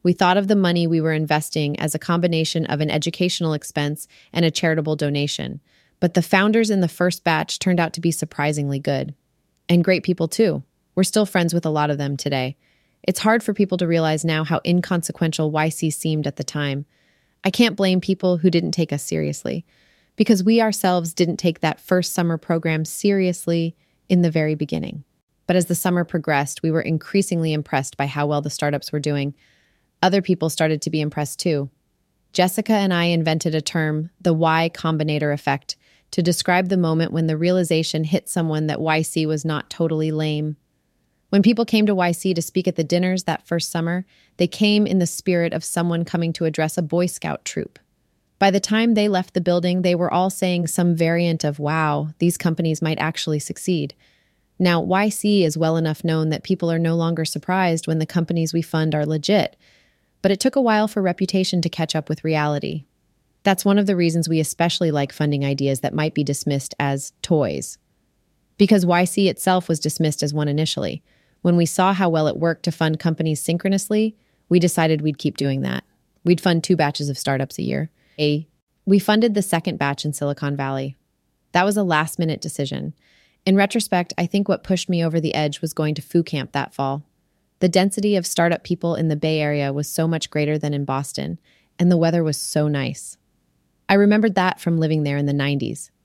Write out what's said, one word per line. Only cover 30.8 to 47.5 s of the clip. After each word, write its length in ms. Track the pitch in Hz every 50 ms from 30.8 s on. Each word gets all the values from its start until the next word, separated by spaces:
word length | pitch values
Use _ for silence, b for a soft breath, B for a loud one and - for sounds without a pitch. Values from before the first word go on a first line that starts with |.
to 80 | - 156
be 100 | 156 156
impressed 400 | 151 151 - 151 147 - - -
too. 300 | - 185 156 143 139 135 _ _ _ _ _ _ _ _ _ _ _ _ _
Jessica 400 | - 180 180 - - 208 - 220
and 180 | 208 196 190
I 120 | 180 170 170
invented 500 | 175 170 165 160 160 156 160 - 170 156
a 80 | 156
term, 480 | 151 - - 170 156 156 151 156 160 170 _ _
the 140 | - 180 165
Y 360 | 160 165 160 160 165 165 170 165
Combinator 580 | - - 160 160 151 156 156 151 147 151 147
effect, 440 | 143 143 - 143 139 143 _ - - b b b b b b b
to 120 | - -
describe 460 | 165 170 170 - - - 180 180 185 180
the 80 | 196
moment 360 | 185 175 160 160 160 165 -
when 160 | - 165 165 160
the 100 | 156 156
realization 640 | 170 175 180 185 175 156 170 160 160 - - 160 160
hit 240 | 151 175 - - -
someone 380 | - 180 165 160 156 156 156
that 140 | 151 147 -
Y 200 | 156 160 156 160
C 240 | 160 - - 165 156
was 180 | 151 156 151
not 280 | 147 160 151 151 - _
totally 420 | - - 170 156 160 156 156 156
lame. 460 | 156 151 156 156 151 151 151 156 151 _ _ _ _ _ _ _ _ _ _ _ _ _ _ _
When 100 | - 202
people 240 | 196 226 240 220 233
came 220 | - - 214 208
to 80 | 208 202
Y 180 | 185 175 175
C 220 | 170 - - 196 180
to 80 | 170
speak 260 | 165 - _ 185 180 185
at 80 | 170
the 80 | - 160
dinners 400 | 143 170 175 185 185 185 185 -
that 220 | - 156 - _
first 240 | - 165 170 - -
summer, 340 | - 170 165 170 175 180 185 b b b b b b
they 100 | - 175
came 400 | 170 - - 214 208 208 208 208
in 120 | - 190 190
the 80 | 175
spirit 480 | 165 - - _ 190 180 170 170 165 -
of 100 | 170 -
someone 400 | - - 175 170 175 170 170 170
coming 300 | - - 170 170 165 165
to 100 | - 170
address 320 | 160 156 - 156 156 -
a 60 | -
Boy 240 | 170 151 - 175 180
Scout 400 | 175 - - - - 76 - _
troop. 320 | -